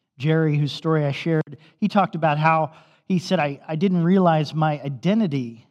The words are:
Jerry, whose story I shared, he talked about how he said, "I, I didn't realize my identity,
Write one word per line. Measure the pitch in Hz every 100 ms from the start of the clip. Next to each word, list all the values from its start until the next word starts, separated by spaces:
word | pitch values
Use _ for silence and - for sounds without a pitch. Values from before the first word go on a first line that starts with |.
| _ _
Jerry, | 147 160 156 147
whose | 143
story | - 165 160
I | 143
shared, | 139 165 160 156 143 - _
he | 208
talked | 208 185 170
about | 156 147
how | 160 160 156 - _ _ -
he | 185
said, | - 185
"I, | 147 139 -
I | 160
didn't | 196 180
realize | 170 190 180 160 147
my | 151 156 147
identity, | 139 131 170 220 196 139 120 117 -